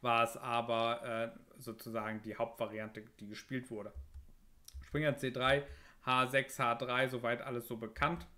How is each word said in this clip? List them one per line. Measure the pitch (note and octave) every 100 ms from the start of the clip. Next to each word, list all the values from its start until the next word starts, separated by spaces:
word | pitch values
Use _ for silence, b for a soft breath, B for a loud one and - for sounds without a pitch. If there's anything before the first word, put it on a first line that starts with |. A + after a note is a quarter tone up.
war | B2 A#2
es | A#2 -
aber, | B2 A#2+ A#2 A2+ A#2 A#2 B2+ A2+ A#2 -
äh, | - -
sozusagen | B2 A2 - A2+ G#2+ A2
die | A2
Hauptvariante, | G#2 A#2 - A2 G#2+ G#2+ A2 G#2+ -
die | G2+
gespielt | G#2+ - C3 B2+
wurde. | A2 G2+ - - - - - - - - -
Springer | - D3 D3+ C3+
C | C3
drei, | B2 B2+ C#3 C#3+ B B B
H | - B2+ B2+
sechs, | C3+ C3 -
H | B2
drei, | A#2 B2+ B2 C3
soweit | B2 A#2 A#2
alles | - A#2+ A#2
so | A#2
bekannt. | A2+ - D3 E3+ -